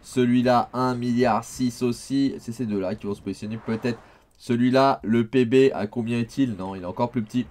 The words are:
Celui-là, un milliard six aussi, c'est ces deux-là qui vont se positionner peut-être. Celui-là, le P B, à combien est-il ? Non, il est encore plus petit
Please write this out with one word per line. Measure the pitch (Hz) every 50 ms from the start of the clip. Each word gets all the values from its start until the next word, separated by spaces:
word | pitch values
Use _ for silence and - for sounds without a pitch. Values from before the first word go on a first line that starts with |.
Celui-là, | _ - - 127 123 120 123 123 120 123 123 120 110 -
un | - 123 127 127 123
milliard | 120 120 123 117 120 127 120 107 110 113
six | - - - 127 123 120 - 127
aussi, | 120 117 117 - - 135 139 139 135 - 123
c'est | - -
ces | 117 - 127
deux-là | 107 104 101 92 92 104
qui | 107 -
vont | 101 101
se | -
positionner | - 98 95 - - 104 110 226 -
peut-être. | - 113 110 - 120 117 - - - - _ _ _ _ _
Celui-là, | - - 120 117 123 127 123 131 135 135 - - -
le | 95 113 117 117
P | 110 - 131 123
B, | 113 120 131 135 131
à | - 78 101
combien | 104 - 123 113 113 120 117
est-il ? | 117 117 - 139 135 123 107
Non, | 90 92 95 95
il | 95
est | 90
encore | 87 95 - 120 117
plus | - 123
petit | 107 - - 123 120 -